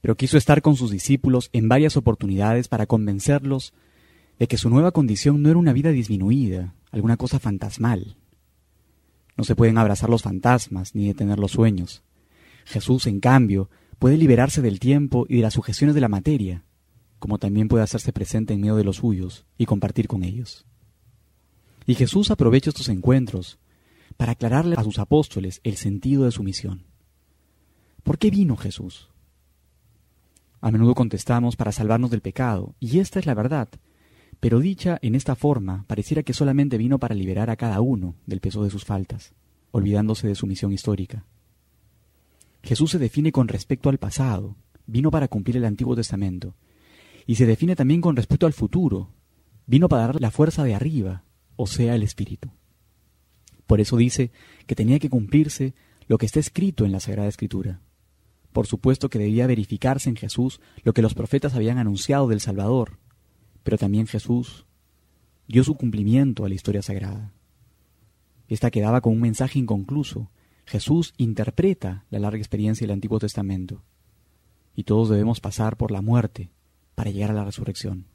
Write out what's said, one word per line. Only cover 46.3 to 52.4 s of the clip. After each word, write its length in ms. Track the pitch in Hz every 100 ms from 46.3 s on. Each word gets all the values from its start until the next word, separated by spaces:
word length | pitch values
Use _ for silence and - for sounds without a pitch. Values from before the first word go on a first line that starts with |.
| 90 92 - _ _ _ _ _ - -
y 100 | 110
se 100 | 120
define 320 | 110 170 180
también 240 | 131 165
con 160 | 170 131
respecto 280 | 107 - 170
al 60 |
futuro, 600 | 147 107 175 165 95 95 - _ _ _ _ -
vino 220 | 127 175
para 200 | 139 113
dar 140 | 143
la 80 | 117
fuerza 360 | - 151 160 139
de 100 | 101
arriba, 480 | 135 151 95 92 _ _ _ -
o 100 | 101
sea, 300 | - 117 120
el 80 |
Espíritu. 480 | 107 - 95 98